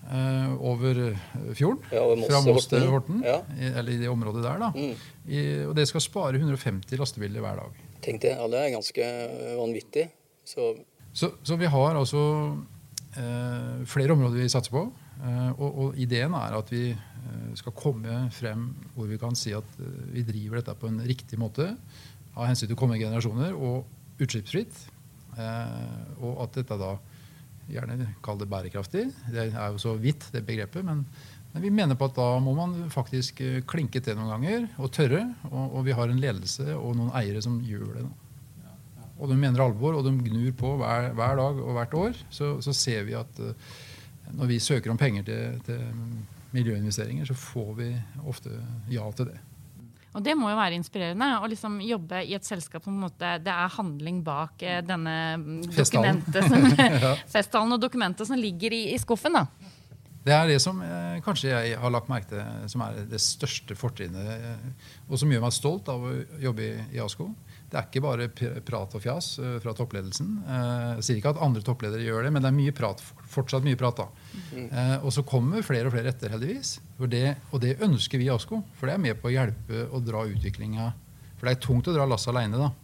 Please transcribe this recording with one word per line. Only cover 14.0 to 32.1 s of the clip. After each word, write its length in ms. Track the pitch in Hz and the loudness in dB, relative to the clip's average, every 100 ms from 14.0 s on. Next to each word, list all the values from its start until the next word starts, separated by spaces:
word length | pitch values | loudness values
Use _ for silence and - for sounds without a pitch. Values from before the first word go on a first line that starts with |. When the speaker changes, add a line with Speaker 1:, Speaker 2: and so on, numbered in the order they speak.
| 135 | 6
Speaker 1:
områder 240 | 160 123 120 | 6 6 4
vi 120 | 123 | 4
satser 200 | 127 - | 2 2
på, 200 | 127 214 - - - 131 | -2 -2 -6 -18 -8 -4
eh, 240 | 123 127 127 | 0 0 0
og, 200 | 139 139 | -4 0
og 160 | 135 135 | -2 0
ideen 340 | 127 120 135 175 | 0 2 2 0
er 180 | 110 107 | -2 -4
at 140 | 104 | -2
vi, 220 | 120 120 | -2 -2
eh, 640 | 113 - - 123 113 113 110 | -4 -8 -14 -10 -8 -8 -10
skal 160 | - | -10
komme 560 | - 151 117 113 117 127 | -2 -2 -2 -4 -2 -4
frem 440 | - 120 107 120 135 - 123 | -4 -6 -4 -6 -8 -12 -8
hvor 120 | 107 | -6
vi 100 | 107 | -4
kan 160 | 117 120 | -4 -2
si 160 | 113 | -2
at, 140 | 104 104 - | -4 -8 -12
eh, 340 | - - 123 | -12 -10 -8
vi 80 | 123 | -4
driver 360 | 117 107 107 113 | -4 -4 -4 -4
dette 140 | 120 104 | -4 -6
på 100 | 110 | -4
en 120 | 110 | -4
riktig 380 | 120 127 - 110 | -2 -4 -4 -4
måte, 360 | 113 120 165 240 - - - - - - | -4 -2 -2 -4 -12 -18 -20 -20 -14 -4
av 80 | 120 | 0
hensyn 220 | 127 107 | 0 0
til 80 | 117 | 2
kommende 240 | 127 113 | 2 2
generasjoner, 520 | 110 113 117 110 165 175 | 0 0 0 0 -2 -2
og 300 | 131 123 131 - - - | -2 -4 -6 -18 -20 -4
utslippsfritt, 500 | 135 113 101 175 226 - - - - - - 113 | -2 -2 -4 -4 -4 -10 -20 -20 -20 -20 -16 -10
eh, 840 | 113 113 117 117 117 117 113 - | -6 -4 -6 -6 -8 -10 -12 -8
og 200 | 120 123 | -6 -4
at 100 | 117 | -4
dette 240 | - 120 104 | -4 -4 -4
da, 200 | 95 98 - - - - - - - | -4 -6 -10 -20 -20 -20 -20 -18 -10
gjerne 460 | - 120 120 117 98 | -8 -6 -4 -6 -6
kall 140 | - 104 | -8 -6
det 100 | 101 | -4
bærekraftig. 600 | 98 92 101 95 180 254 - 120 | -4 -4 -6 -4 -2 -4 -4 -6
Det 160 | 117 113 | -4 -2
er 180 | 110 104 | -2 -4
jo 60 | 104 | -4
så 200 | 120 110 | -2 0
vidt, 320 | 120 147 - | 0 0 -4
det 140 | 120 104 | -8 -4
begrepet, 400 | 110 101 175 190 | -4 -4 -4 -2
men, 160 | 151 135 - - - - | -2 -4 -10 -20 -20 -12
men 80 | 156 | -4
vi 60 | 190 | 2
mener 260 | 208 175 131 | 4 4 4
på 100 | |
at 100 | 135 | 2